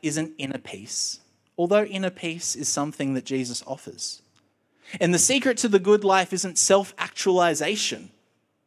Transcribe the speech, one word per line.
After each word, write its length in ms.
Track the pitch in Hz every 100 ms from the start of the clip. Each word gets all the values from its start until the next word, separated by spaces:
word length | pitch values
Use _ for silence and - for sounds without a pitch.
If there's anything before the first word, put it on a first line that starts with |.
isn't 320 | 156 151 156 -
inner 200 | 135 135
peace, 600 | - 98 104 - - - _ _ _ -
although 280 | 175 208
inner 260 | 214 196 185
peace 460 | 185 170 165 - -
is 120 | 143
something 460 | - 147 - 139
that 100 | 131
Jesus 380 | 127 135 123 120
offers. 580 | - 131 - - - - _ _ _ _ _ _ - 190
And 160 | 175
the 60 | 175
secret 360 | 147 269 262 233
to 100 | 240
the 100 | 196
good 240 | 180 208
life 300 | 202 190 180
isn't 260 | 185 190 165
self-actualization 1500 | - 196 196 - - - 196 180 175 156 180 208 - 110 90 _ _ _ _ _